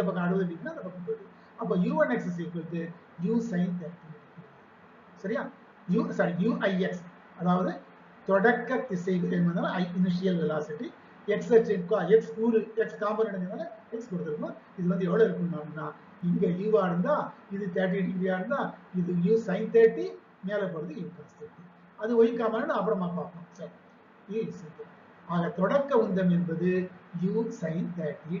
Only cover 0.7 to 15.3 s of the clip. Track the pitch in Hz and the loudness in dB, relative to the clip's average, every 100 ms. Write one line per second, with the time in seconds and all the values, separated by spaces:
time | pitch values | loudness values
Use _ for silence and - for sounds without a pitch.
0.7 | 330 185 - - - - - - - - | -10 -10 -10 -8 -8 -10 -20 -18 -8 -2
1.7 | 190 220 302 277 226 175 170 160 170 151 | 0 0 2 2 0 -4 -6 -6 -8 -8
2.7 | 165 170 - - - 190 233 - 180 180 | -6 -8 -10 -18 -6 -2 0 0 0 -2
3.7 | 175 151 - - - - - - - - | -2 -8 -14 -18 -20 -20 -20 -20 -20 -20
4.7 | - - - - - 190 254 - - - | -20 -20 -20 -20 -12 -6 -4 -6 -12 -20
5.7 | - - 214 226 - 175 170 220 - 202 | -12 0 0 2 0 0 2 0 2 0
6.7 | 185 180 - - - - - 175 180 185 | 2 0 -4 -10 -20 -20 -4 0 2 0
7.7 | - - - - - - 196 226 233 - | -4 -10 -20 -20 -10 2 4 6 4 0
8.7 | 254 - 180 190 185 175 180 170 175 311 | -4 -2 -4 0 0 2 2 2 2 0
9.7 | 190 180 190 185 175 185 175 151 151 151 | -2 -2 2 2 2 2 0 0 0 -4
10.7 | 151 294 - - - - 208 - 226 226 | -6 -10 -12 -20 -8 -2 -2 6 6 6
11.7 | 190 175 208 170 226 - - 226 220 - | 2 0 0 6 6 4 0 2 2 2
12.7 | - 208 - 208 214 214 190 180 240 - | -2 -2 -2 -2 0 -2 -2 -6 -6 -10
13.7 | - - 233 - 175 156 151 - - - | -12 -12 -12 -8 -6 -6 -6 -8 -10 -14
14.7 | - 175 175 180 202 214 | -4 -2 0 2 4 4